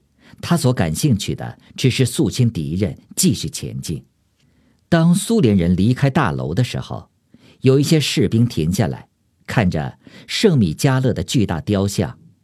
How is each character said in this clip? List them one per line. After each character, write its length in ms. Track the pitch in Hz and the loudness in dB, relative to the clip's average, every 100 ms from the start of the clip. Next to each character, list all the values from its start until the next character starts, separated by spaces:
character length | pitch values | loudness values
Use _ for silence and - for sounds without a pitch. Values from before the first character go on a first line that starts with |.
| _ _ _ - | _ _ _ -14
他 160 | - 175 | -2 0
所 160 | 127 | 2
感 200 | 127 85 | 0 0
兴 240 | 78 151 104 | 0 0 0
趣 160 | - | -2
的 240 | 65 60 - _ - | -8 -10 -14 _ -2
只 140 | 131 | 0
是 160 | - 123 | 2 0
肃 240 | - 113 | 0 0
清 200 | - 120 | 2 0
敌 260 | 85 71 87 | 0 -4 -2
人、 220 | 98 67 _ - | -4 -6 _ -2
继 180 | 185 | 0
续 160 | 107 156 | 0 -4
前 300 | - 135 123 | -8 -10 -10
进。 240 | - 160 - _ _ _ _ _ _ _ _ | -8 -10 -12 _ _ _ _ _ _ _ _
当 260 | 170 165 180 | 2 4 2
苏 240 | - 226 | 2 2
联 160 | 123 98 | 4 4
人 200 | 85 90 | 2 2
离 180 | 104 | 2
开 160 | 127 139 | 2 0
大 220 | 147 117 | 0 -2
楼 220 | 67 64 | -2 -4
的 100 | 90 | -2
时 160 | 123 65 | -2 -4
候， 300 | - 57 - _ _ _ _ _ | -10 -12 -14 _ _ _ _ _
有 180 | 127 135 | 2 2
一 40 | |
些 160 | 139 160 | 4 2
士 280 | 135 - 95 | 2 0 2
兵 180 | - 120 | 2 0
停 260 | - 78 | 0 -2
下 160 | 95 90 | 0 -2
来， 200 | 62 - _ _ _ - | -4 -14 _ _ _ -6
看 240 | - 90 | 0 0
着 280 | 82 67 - - - - | 0 -6 -10 -20 -20 -10
圣 300 | - 220 147 | 0 2 4
米 160 | 90 | 2
迦 280 | 76 143 131 | 0 0 0
勒 120 | 131 | 0
的 100 | 76 | -2
巨 220 | - - 98 | -2 0 0
大 160 | 82 | -2
雕 260 | - 101 98 | -2 -2 0
像。 300 | - 73 - - _ | -2 -6 -8 -20 _